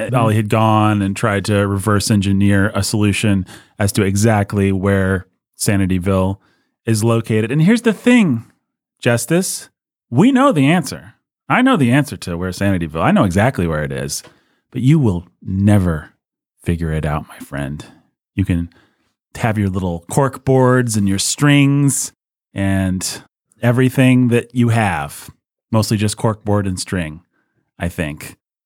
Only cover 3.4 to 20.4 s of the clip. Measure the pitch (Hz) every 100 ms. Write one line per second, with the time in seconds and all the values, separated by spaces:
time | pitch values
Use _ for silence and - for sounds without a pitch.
3.4 | 90 - _ - 101 - 98 101 113 104
4.4 | 98 104 98 95 98 98 95 95 - _
5.4 | _ - - 98 90 92 92 95 95 101
6.4 | _ _ _ _ - 110 113 113 - 110
7.4 | 110 147 165 233 233 - 247 247 180 117
8.4 | - _ _ _ _ _ 123 120 - 170
9.4 | 190 - - _ _ _ _ 120 233 254
10.4 | 277 156 139 180 - 76 - _ _ _
11.4 | - 185 254 220 120 135 135 90 - 85
12.4 | 92 90 101 92 82 80 107 202 104 87
13.4 | 120 117 85 76 71 67 69 - - _
14.4 | _ _ _ 127 127 160 120 87 - _
15.4 | - 95 101 104 90 80 - _ _ _
16.4 | _ _ - 82 80 78 76 76 - -
17.4 | - 71 69 76 - _ _ _ _ -
18.4 | 92 85 85 - _ _ _ _ _ -
19.4 | 113 107 98 95 90 85 - - 131 -